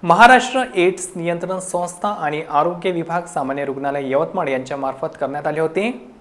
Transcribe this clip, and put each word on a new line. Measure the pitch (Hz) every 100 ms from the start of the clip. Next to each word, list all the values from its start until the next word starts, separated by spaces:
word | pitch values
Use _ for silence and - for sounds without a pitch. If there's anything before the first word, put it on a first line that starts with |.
महाराष्ट्र | 175 170 240 254 247 262 254 -
एड्स | 175 185 - 180
नियंत्रण | 170 170 175 185
संस्था | 180 180 175 175 208
आणि | 208 156 151 160
आरोग्य | 147 160 175 185
विभाग | 170 160 170
सामान्य | 170 - 131 139
रुग्णालय | 139 135 139 139 135
यवतमाळ | 135 165 190 156
यांच्या | 131 131 143
मार्फत | 135 131 156 -
करण्यात | 139 143 147
आले | 151
होते. | 160 165 214 262 - -